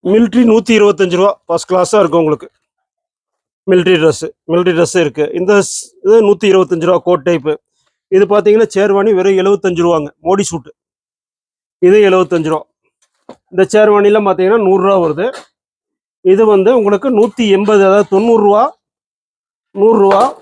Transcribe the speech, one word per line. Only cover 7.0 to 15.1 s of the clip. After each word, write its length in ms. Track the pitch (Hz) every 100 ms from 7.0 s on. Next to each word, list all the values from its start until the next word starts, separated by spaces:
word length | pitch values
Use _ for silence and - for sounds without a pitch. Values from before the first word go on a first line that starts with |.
| 175 175 135
டைப். 220 | 165 143 147 _ _ _ _ _
இது 140 | 190 196
பாத்தீங்கன்னா, 420 | 208 202 214 220
ஷேர்வானி 400 | 196 202 196 208
வெறும் 260 | 190 196 190
எழுபத்தஞ்சு 400 | 190 202 196 170
ரூபாங்க, 260 | 170 165 147 _
மோடி 180 | 160 196
சூட். 280 | 202 165 127 _ _ _ _ _ _ _ _ _ _ _
இது 160 | 180 208
எழுபத்தஞ்சு 480 | 202 185 175 175 156
ரூபா. 140 | 156 - _ _ _ _ _ - - _
இந்த 140 | 180 190
ஷேர்வானில 520 | 214 214 208 202 214
பாத்தீங்கன்னா, 380 | 202 185 185 233
நூறு 180 | 196 190
ரூபா 140 | 190 196
வருது. 280 | 170